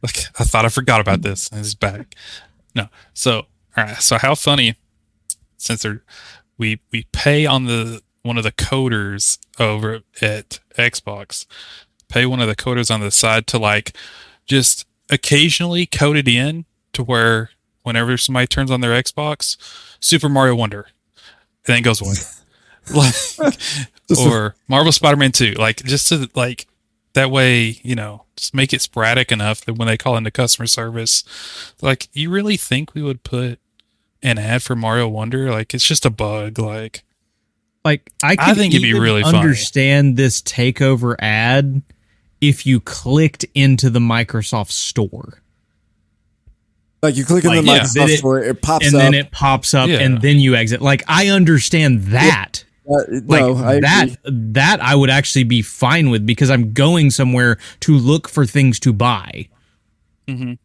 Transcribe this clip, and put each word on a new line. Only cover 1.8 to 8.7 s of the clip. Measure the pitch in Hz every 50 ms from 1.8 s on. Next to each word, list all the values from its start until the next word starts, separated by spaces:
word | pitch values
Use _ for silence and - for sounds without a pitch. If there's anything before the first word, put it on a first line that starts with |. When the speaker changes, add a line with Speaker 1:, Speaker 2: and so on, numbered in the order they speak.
| - 101 98 104 - _ - _ - - - - _ _ _ _ _ _ _
Speaker 1:
No. | 117 104 107 _ _ _ _ _
So, | - - 131 117 110 - _ _ _ _ _ _ -
all | 110
right. | 104 104 -
So | - - 123 113
how | - 135 151
funny, | - - - 143 143 123 113 113 _ _ _ _ _ _ _ _ _ _ _ - _ _ _ _ _
since | - - 120 107 -
they're, | 110 104 107 _ _ - - - - - _ _ _ _ _
we, | 117 110 110 107 _ _
we | - 113 110 _
pay | - - - 147 143 147 156
on | 147 131 131 127
the, | 123 120 117 113 117 117 107 _ _ _ _ _
one | 120 117 120
of | 110
the | 107
coders | - - - -